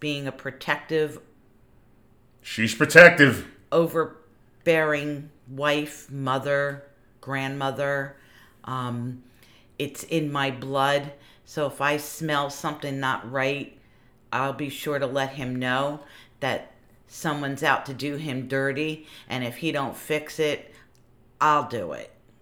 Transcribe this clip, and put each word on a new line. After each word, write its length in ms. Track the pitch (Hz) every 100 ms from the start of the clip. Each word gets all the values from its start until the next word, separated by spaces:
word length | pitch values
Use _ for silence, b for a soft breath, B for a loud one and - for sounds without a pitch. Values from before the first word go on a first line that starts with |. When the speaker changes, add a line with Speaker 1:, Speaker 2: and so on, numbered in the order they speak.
Speaker 1:
being 260 | 147 143 139
a 60 |
protective 880 | - 135 131 - 147 - 156 151 - - _ _ _ - - - - _ _ _ _
Speaker 2:
She's 320 | - - 113
protective. 720 | - 147 160 170 147 139 - - - -
Speaker 1:
overbearing 1600 | 165 165 165 160 - - _ - - 170 160 156 147 147 143 156 - 123
wife, 640 | 139 147 147 151 - -
mother, 720 | 139 135 135 139 143 143 139 - _ - -
grandmother. 960 | - 135 135 139 135 127 139 139 139 b b b b b
Um, 580 | - 127 123 120 123 127 b b b b b -
it's 240 | 143 -
in 280 | - 165 151
my 180 | 143 139
blood. 600 | 120 135 139 139 143 143 - b b -
So 200 | 160 143
if 140 | -
I 160 | 143 147
smell 520 | - - 160 143 143
something 480 | - 160 151 143 135
not 300 | 131 117 113
right, 480 | 135 135 143 - - b b b b -
I'll 200 | 123 139
be 160 | 127 143
sure 300 | - 151 139
to 80 | 131
let 240 | 135 135
him 220 | 139 127 127
know 440 | 127 131 143 147 B B B B
that 320 | 131 107 - - _ - -
someone's 540 | - 165 143 139 131
out 240 | 156 131 -
to 80 |
do 220 | 120 143 147
him 300 | 156 131 123
dirty. 580 | 135 139 135 156 156 B B B
And 140 | 127
if 120 | 120 -
he 140 | 160
don't 240 | 143 131 -
fix 420 | - 151 147 -
it, 360 | 151 139 - b b _ - - - -
I'll 260 | 151 147 104
do 260 | 117 85
it. 180 | 67 - - _ _